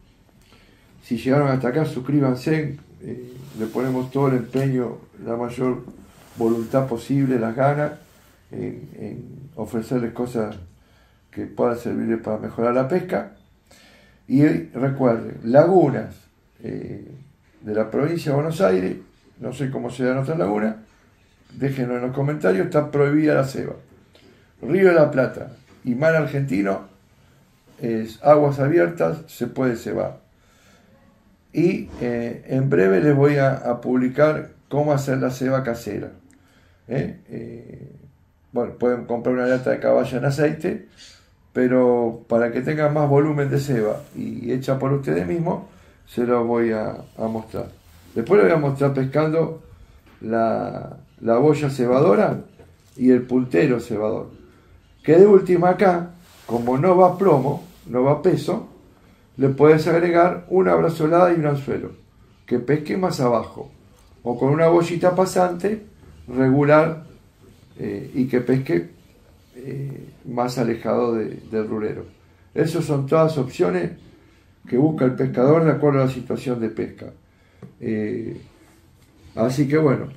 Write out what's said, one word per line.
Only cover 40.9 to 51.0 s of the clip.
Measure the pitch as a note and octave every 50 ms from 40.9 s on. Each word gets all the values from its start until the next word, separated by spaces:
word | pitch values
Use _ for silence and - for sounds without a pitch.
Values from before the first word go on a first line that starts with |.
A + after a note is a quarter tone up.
| _ - - - - - _ _ _ _ _ _
pero | - B2+ B2+ B2 B2+ B2+ B2 B2 B2 A#2+ A#2+ A2+ A2+ - -
para | - A#2+ A2+ A#2+ A#2+
que | A#2 B2+
tengan | B2+ D3+ D#3 D3+ D3+ D3 D3
más | D3+ D3 C#3
volumen | C#3 C#3+ D3+ D#3 D3 C#3+ C#3+ C3+
de | C3+ -
ceba | - - C3 A2+ G#2+ G#2+ - - - - -
y | - G#2+ A2 A2 A2 A2 A#2
hecha | B2+ B2+ C3 - C3+
por | C3 C3+ C3+ C#3+
ustedes | C#3 C3+ D3 D3+ E3+ F3+
mismos, | F3 F3 E3+ D#3+ F3 F#3+ - - - - - - _ _ _ _
se | - - B2+ B2
los | A#2+ B2 A#2+ A#2
voy | A#2 A#2 A#2 A#2 A2+
a, | A2 G#2+ G#2+ G2+ G#2 - - - _
a | - A2
mostrar. | A2 A2+ A2+ A2 - - F#2+ G2 - - - _ _ - - - - -
Después | A#2 A2+ - F3+ G#3
les | G3 F3+
voy | E3+
a | D#3 D3 C#3
mostrar | C3+ C3+ C#3 C#3 C3+
pescando | C3 C3 C3+ - D3 D#3 D#3 D#3 E3 D#3+ - - - - - - - - - - - _ - - -
la, | - A2 A2+ A2+ A2+ A2+ G#2+ G#2+ G#2 G2 G2 G2+ - - - -